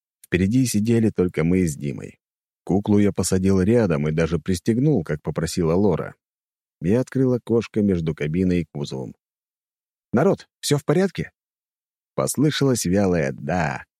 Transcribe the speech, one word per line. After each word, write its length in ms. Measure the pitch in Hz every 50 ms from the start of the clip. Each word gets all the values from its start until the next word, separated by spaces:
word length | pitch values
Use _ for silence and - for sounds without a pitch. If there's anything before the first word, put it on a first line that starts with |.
| _ _ _ _ -
Впереди 400 | _ - 87 95 95 117 131 131
сидели 440 | 117 - 104 104 113 117 113 110 107
только 340 | - - 92 90 - - 80
мы 220 | 82 90 92 92
с 100 | 80 71
Димой. 420 | 69 71 71 60 - - - - _ _ _ _ _ _ _ _ _ _
Куклу 340 | - 85 101 104 - 104 104
я 140 | 104 101 90
посадил 480 | - 95 - 98 92 92 95 98 95
рядом 480 | 92 98 117 123 113 92 80 71 73 78
и 40 | 78
даже 260 | 80 82 78 85 80
пристегнул, 640 | - - 92 87 - - 113 117 135 160 147 104 78
как 160 | - 78 78
попросила 540 | - 82 78 - 82 80 - 92 85 80 82
Лора. 400 | 92 104 101 82 71 - - - _ _ _ _ _ _ _ _ _ _ _ _ _
Я 200 | 76 85 107 123
открыл 340 | 127 - - 127 135 127 127
окошко 480 | 117 - - 113 117 110 - - 113 104
между 320 | 101 95 87 82 80 78
кабиной 460 | - 76 78 78 90 95 92 90 87
и 60 | 82 - -
кузовом. 420 | 73 71 - 67 65 64 53 - - _ _ _ _ _ _ _ _ _ _ _ _ _ _ _ _ _ _ -
«Народ, 360 | 113 151 196 156 - - - _ _
все 180 | - - 147 143
в 60 | -
порядке?» 480 | - 147 175 196 190 - - 78 - - _ _ _ _ _ _ _ _ _ _ _ _ _ _ _ _
Послышалось 720 | - 67 - - - 135 156 139 - 139 139 127 110 -
вялое 480 | 87 90 101 101 95 90 85 73 67 65
«да». 520 | 53 - 71 87 90 80 71 65 - - - _ _